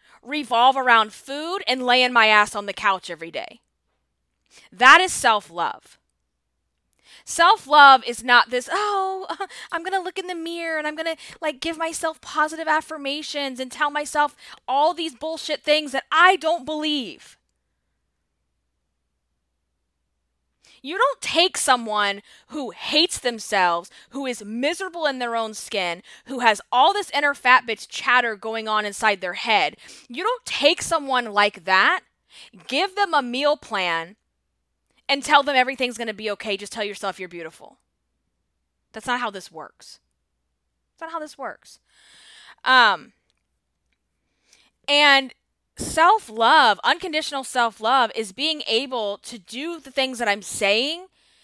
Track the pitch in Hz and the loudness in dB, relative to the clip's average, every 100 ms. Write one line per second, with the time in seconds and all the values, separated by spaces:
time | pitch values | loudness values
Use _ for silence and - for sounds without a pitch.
0 | _ _ 233 294 262 233 262 262 254 226 | _ _ -10 -8 -2 4 4 4 4 4
1 | 214 - - 285 330 381 - 254 247 254 | 4 -6 -12 -10 -6 -6 -4 -4 2 2
2 | 254 240 220 214 208 208 202 - 208 190 | 4 4 6 6 2 -4 -10 -4 -2 -2
3 | - 160 165 147 - - _ _ _ _ | -6 -12 -10 -12 -12 -18 _ _ _ _
4 | _ _ _ _ _ - _ 180 254 330 | _ _ _ _ _ -20 _ 6 8 8
5 | 370 - 247 214 - 170 151 - _ _ | 6 0 0 0 -4 -6 -6 -6 _ _
6 | _ _ _ _ _ _ _ _ _ _ | _ _ _ _ _ _ _ _ _ _
7 | _ - - - 339 427 269 302 277 262 | _ -20 -10 2 4 4 4 8 10 8
8 | 233 233 247 247 - 254 - 392 415 392 | 4 -8 4 4 4 -4 -4 -4 -2 -2
9 | 381 381 - - 392 - - 339 349 381 | -4 -6 -10 -10 -10 -12 -10 -8 -4 -4
10 | 359 381 359 349 330 339 330 311 302 311 | -4 -8 -8 -8 -8 -8 -6 -4 -6 -6
11 | 330 320 - - 311 262 330 320 330 311 | -8 -8 -14 -6 -6 -4 -8 -4 -6 -4
12 | 330 320 - 302 302 320 320 311 - 311 | -6 -8 -8 -2 -2 -2 -2 -2 -2 -8
13 | 277 294 285 294 277 247 254 240 294 294 | -6 -8 -8 -6 -6 -8 -10 -2 -2 -2
14 | 294 294 294 _ - - - 277 311 311 | -4 -2 -2 _ -20 -18 -4 0 0 0
15 | 320 233 320 320 - 302 302 302 294 254 | -8 -8 -10 -8 -6 -6 0 0 0 -6
16 | - 311 359 370 311 339 285 302 302 294 | -2 4 6 4 -2 -4 -4 -6 -4 -4
17 | 202 - - _ _ _ _ _ _ _ | -6 -14 -20 _ _ _ _ _ _ _
18 | _ _ _ _ _ _ _ _ _ _ | _ _ _ _ _ _ _ _ _ _
19 | _ _ _ _ _ _ _ _ _ _ | _ _ _ _ _ _ _ _ _ _
20 | _ _ _ _ _ _ _ _ 262 381 | _ _ _ _ _ _ _ _ -10 0
21 | 554 494 - 320 370 - - 247 220 208 | 0 0 -2 0 0 0 0 0 0 -2
22 | 202 202 _ - _ 302 269 - - 302 | -2 -4 _ -20 _ -10 -10 -10 -2 0
23 | 349 - 247 226 - 202 175 170 - - | 0 -2 -6 -6 -4 0 2 0 -6 -20
24 | _ 269 269 233 202 233 285 349 370 339 | _ -10 -8 -8 -10 -4 -4 -4 -8 -4
25 | 294 262 240 226 220 214 - 208 175 175 | -4 -4 -4 -4 -6 -10 -8 -4 -4 -6
26 | - - - 262 240 208 - 247 320 403 | -12 -20 -12 2 2 2 -2 2 4 2
27 | - 285 294 277 247 254 240 214 - - | -4 -2 -2 0 4 4 4 -10 -10 -8
28 | 262 247 233 202 226 226 220 214 208 202 | 0 0 0 -6 -8 -8 -2 -2 -2 0
29 | 220 196 185 - 240 208 151 - - - | 0 0 -4 -6 0 2 2 -4 -20 -20
30 | _ 247 370 494 - - 294 359 - 320 | _ -6 -4 -4 -6 2 2 2 -2 -4
31 | 269 247 233 202 208 196 165 277 302 359 | -2 -4 0 0 0 -2 0 4 4 0
32 | _ _ _ - - 185 - - 381 381 | _ _ _ -20 -20 -20 -6 -2 -2 -2
33 | 381 302 247 254 294 294 - 202 180 165 | 0 0 -2 -2 -2 -2 -4 -4 -2 -4
34 | 170 214 _ _ _ _ _ _ _ _ | -6 _ _ _ _ _ _ _ _ _
35 | - 277 262 285 277 262 254 269 254 220 | -4 -4 4 2 4 2 0 -2 -6 -6
36 | 226 202 220 202 220 196 202 233 208 190 | -10 -8 -8 -8 -8 -8 -8 -8 -8 -6
37 | 196 180 180 175 160 - - _ _ _ | -10 -10 -14 -14 -16 -18 -20 _ _ _
38 | _ _ _ _ _ _ _ _ _ 220 | _ _ _ _ _ _ _ _ _ -14
39 | 254 247 233 196 - 160 135 _ - - | -6 -4 -6 -8 -16 -18 -18 _ -20 -20
40 | _ _ _ _ _ _ _ _ _ _ | _ _ _ _ _ _ _ _ _ _
41 | 330 330 302 - 233 - - - _ _ | -12 -10 -10 -12 -12 -12 -20 -20 _ _
42 | _ - - - - - - 254 220 175 | _ -20 -20 -20 -20 -8 2 4 4 2
43 | - _ _ _ _ _ _ _ _ _ | -8 _ _ _ _ _ _ _ _ _
44 | _ _ _ _ _ _ _ _ - 285 | _ _ _ _ _ _ _ _ -2 4
45 | 294 277 262 - _ _ _ - - 311 | 6 4 2 -16 _ _ _ -12 -6 2
46 | 349 440 - 220 226 311 240 196 247 330 | 4 2 -2 0 4 6 6 4 0 -2
47 | 359 302 - 277 254 254 233 208 220 269 | -2 -6 -6 -8 -4 -2 -2 0 0 2
48 | 220 - 202 220 311 302 - 226 269 254 | 2 -2 -8 -6 -6 -4 -2 -4 -2 -6
49 | 208 202 - 233 - 240 330 339 269 277 | -6 -8 -14 -20 -14 -10 -10 -10 -8 -4
50 | 262 240 220 202 - - 202 220 285 339 | -4 -2 -2 -4 -6 -2 0 0 -2 -6
51 | 370 _ _ _ | -14 _ _ _